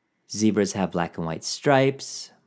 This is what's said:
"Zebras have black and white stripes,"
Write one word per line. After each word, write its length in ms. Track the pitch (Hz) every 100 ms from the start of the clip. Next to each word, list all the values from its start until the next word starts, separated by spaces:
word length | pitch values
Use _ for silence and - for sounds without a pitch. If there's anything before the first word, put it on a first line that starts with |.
| _ _ -
"Zebras 420 | 101 110 101 98
have 180 | 98 87
black 260 | 90 82 -
and 80 | 82
white 180 | 80
stripes," 840 | - - 147 135 135 135 - - - _